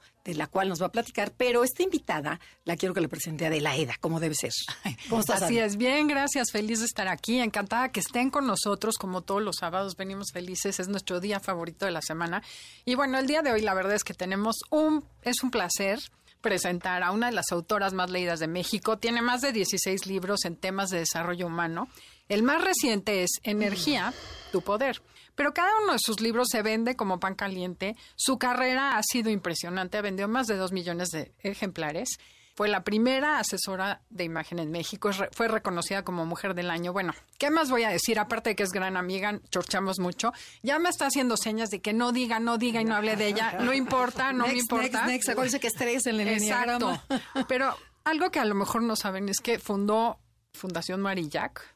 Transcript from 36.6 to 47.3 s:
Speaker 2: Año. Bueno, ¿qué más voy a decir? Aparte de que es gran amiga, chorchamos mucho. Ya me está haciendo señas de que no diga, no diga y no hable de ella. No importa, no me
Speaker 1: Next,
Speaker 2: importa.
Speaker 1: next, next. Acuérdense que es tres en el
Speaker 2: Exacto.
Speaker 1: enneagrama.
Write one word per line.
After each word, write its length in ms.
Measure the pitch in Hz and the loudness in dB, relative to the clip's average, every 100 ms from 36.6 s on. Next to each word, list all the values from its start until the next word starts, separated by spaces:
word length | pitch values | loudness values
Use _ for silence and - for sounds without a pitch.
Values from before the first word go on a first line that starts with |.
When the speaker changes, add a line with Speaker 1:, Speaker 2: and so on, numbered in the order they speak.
| 175 | -2
Speaker 2:
Año. 220 | 170 175 | -2 -2
Bueno, 220 | 185 180 - - - | -2 -2 -4 -10 -4
¿qué 120 | 285 | 2
más 200 | 320 294 | 2 4
voy 140 | 247 | 2
a 60 | 226 | 2
decir? 300 | 170 - 220 | 2 2 0
Aparte 320 | 208 226 226 | 0 0 0
de 40 | 202 | 0
que 60 | |
es 80 | 196 | 0
gran 260 | 190 185 190 | 0 -2 0
amiga, 420 | 180 190 208 208 - | -2 -2 -2 -4 -4
chorchamos 500 | 185 180 190 190 190 | -4 -2 0 0 0
mucho. 340 | 180 175 226 - - - | -2 0 -2 -2 -8 -8
Ya 160 | 226 294 | 0 2
me 120 | 349 | 2
está 160 | 349 285 | 2 2
haciendo 300 | 277 254 220 | 2 2 2
señas 320 | - 220 226 | 0 -2 -2
de 100 | 202 | -4
que 120 | 208 | -2
no 180 | 220 240 | 0 2
diga, 280 | 240 247 226 | 2 0 0
no 160 | 233 233 | 0 2
diga 240 | 240 226 | 2 2
y 40 | 226 | 2
no 80 | 214 | 2
hable 200 | 214 214 | 2 2
de 120 | 214 | 2
ella. 260 | 208 220 185 | 2 0 0
No 120 | 240 | 2
importa, 600 | 269 262 269 247 240 262 | 2 2 2 2 2 0
no 120 | 254 240 | 2 2
me 60 | |
Speaker 1:
Next, 100 | 247 | 2
Speaker 2:
importa. 360 | 240 247 254 226 | 2 0 2 2
Speaker 1:
next, 80 | 233 | 2
next. 220 | 254 254 | 2 0
Acuérdense 300 | - 254 269 | 2 2 2
que 60 | 233 | 0
es 60 | |
tres 320 | - 240 247 247 | 0 0 0 2
en 120 | 220 | 2
el 80 | 208 | 2
Speaker 2:
Exacto. 480 | 220 214 247 240 240 220 170 - | 2 2 2 2 2 0 -2 -2
Speaker 1:
enneagrama. 380 | 269 - | -4 -2